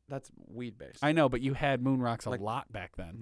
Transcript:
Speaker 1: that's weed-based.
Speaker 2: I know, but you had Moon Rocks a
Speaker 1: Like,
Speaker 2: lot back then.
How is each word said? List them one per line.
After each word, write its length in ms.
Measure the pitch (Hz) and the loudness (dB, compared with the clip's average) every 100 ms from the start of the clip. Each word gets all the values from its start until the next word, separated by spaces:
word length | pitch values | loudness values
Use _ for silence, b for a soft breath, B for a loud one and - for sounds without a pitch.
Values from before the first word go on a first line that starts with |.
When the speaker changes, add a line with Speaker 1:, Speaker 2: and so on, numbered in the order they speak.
| - | -12
Speaker 1:
that's 220 | 139 - - 50 | -10 -10 -20 -16
weed-based. 560 | 113 123 117 - - | -10 -10 -10 -16 -2
Speaker 2:
I 100 | 147 | 2
know, 180 | 160 139 | 4 4
but 100 | 123 | 4
you 140 | 135 | 0
had 280 | 135 147 131 | 2 2 2
Moon 180 | 131 131 | 2 2
Rocks 240 | 120 117 - | 2 -2 -4
a 40 | |
Speaker 1:
Like, 100 | 120 | -4
Speaker 2:
lot 280 | 104 123 - | -2 -4 -6
back 260 | 107 90 - | -10 -10 -10
then. 200 | 87 107 | -10 -10